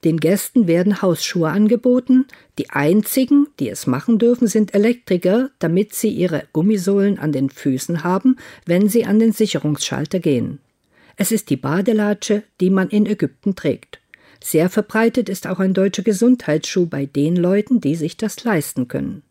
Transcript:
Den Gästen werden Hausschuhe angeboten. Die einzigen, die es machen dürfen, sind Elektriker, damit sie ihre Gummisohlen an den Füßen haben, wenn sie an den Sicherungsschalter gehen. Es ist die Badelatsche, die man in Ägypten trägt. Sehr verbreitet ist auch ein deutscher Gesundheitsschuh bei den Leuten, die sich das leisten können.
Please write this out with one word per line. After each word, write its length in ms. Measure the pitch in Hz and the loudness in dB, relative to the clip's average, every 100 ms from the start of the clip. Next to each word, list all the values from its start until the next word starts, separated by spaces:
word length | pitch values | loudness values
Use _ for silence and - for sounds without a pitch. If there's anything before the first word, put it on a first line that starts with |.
Den 140 | 165 160 | 0 0
Gästen 480 | 160 190 - - 190 | 0 0 0 0 2
werden 340 | 165 180 196 | 2 2 0
Hausschuhe 480 | 185 165 - 180 156 | 0 0 -2 -2 0
angeboten. 760 | 170 208 240 247 247 247 254 269 - _ - | 2 2 2 2 0 4 2 2 -8 _ -10
Die 100 | - | -6
einzigen, 760 | - 147 196 208 - 254 285 285 - | 0 2 2 2 -2 2 2 2 -2
die 120 | 117 | -8
es 160 | - - | -6 -4
machen 320 | 127 - 220 | -4 0 2
dürfen, 280 | 233 247 233 | 2 2 2
sind 280 | 220 208 | 0 0
Elektriker, 760 | 202 214 240 - 185 180 214 262 _ | 2 2 0 -2 -2 2 0 -2 _
damit 360 | 165 175 214 | -2 0 -2
sie 160 | - 220 | -2 -4
ihre 340 | - 180 151 - | 0 -2 -2 -4
Gummisohlen 680 | 156 185 214 180 202 196 202 | -2 0 0 0 2 2 0
an 140 | 151 | -2
den 160 | 143 135 | -2 -4
Füßen 560 | - 143 127 - 170 | -4 -4 -2 -2 -4
haben, 320 | 175 185 254 254 - - - | -2 0 2 0 -4 -18 -2
wenn 240 | 175 208 | 2 2
sie 160 | 226 - | 2 2
an 120 | 208 | 2
den 140 | 226 | 2
Sicherungsschalter 880 | 214 214 156 151 147 - 131 151 185 | 2 -2 0 -2 -4 -4 -6 -4 -2
gehen. 380 | 170 131 113 143 _ _ _ _ _ - | 0 0 -2 -10 _ _ _ _ _ -6
Es 160 | 190 | -2
ist 160 | 220 - | -2 -2
die 80 | 135 | -4
Badelatsche, 840 | 135 160 202 220 208 208 - 214 - _ | -2 -2 0 0 0 -2 -2 -4 -4 _
die 80 | 185 | 0
man 200 | 190 185 | 2 0
in 180 | 208 202 | 0 0
Ägypten 480 | 208 151 _ - | 0 -4 _ -6
trägt. 460 | 185 151 - - - _ - _ _ | -4 -4 -4 -8 -20 _ -20 _ _
Sehr 240 | - 156 180 | -2 0 2
verbreitet 640 | 220 208 220 233 240 214 | 0 -2 0 2 0 -4
ist 160 | 190 - | -6 -6
auch 140 | 185 | -2
ein 120 | 190 | 0
deutscher 300 | 190 196 190 | 2 0 0
Gesundheitsschuh 840 | 202 196 240 247 - 156 - - 175 | -2 2 2 2 0 -2 -2 -2 -2
bei 200 | 147 139 | -2 -6
den 280 | 147 147 | -2 0
Leuten, 460 | 175 175 202 208 247 | 2 2 0 2 0
die 140 | - | 0
sich 240 | 165 156 - | -2 -4 -4
das 260 | 214 - | -6 -6
leisten 440 | 240 190 143 - 123 | -2 -2 -2 -6 -6
können. 340 | 143 139 - _ | -4 -6 -10 _